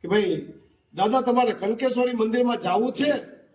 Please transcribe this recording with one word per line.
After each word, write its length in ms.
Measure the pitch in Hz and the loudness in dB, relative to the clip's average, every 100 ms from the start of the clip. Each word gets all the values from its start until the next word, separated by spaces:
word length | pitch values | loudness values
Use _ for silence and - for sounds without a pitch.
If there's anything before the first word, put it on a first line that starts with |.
કે 20 | 170 | 2
ભાઈ 260 | 208 190 151 - - _ _ _ | 0 2 -2 -6 -18 _ _ _
દાદા 320 | 156 202 254 247 | -2 2 2 2
તમારે 260 | 240 240 202 | 2 2 0
કનકેશ્વરી 580 | 196 226 262 240 247 240 | -4 -2 -2 0 0 0
મંદિરમાં 420 | 220 247 240 220 185 | 0 2 0 0 0
જાવું 260 | 190 247 - | 0 0 0
છે? 120 | 294 262 - - _ | 0 0 -6 -20 _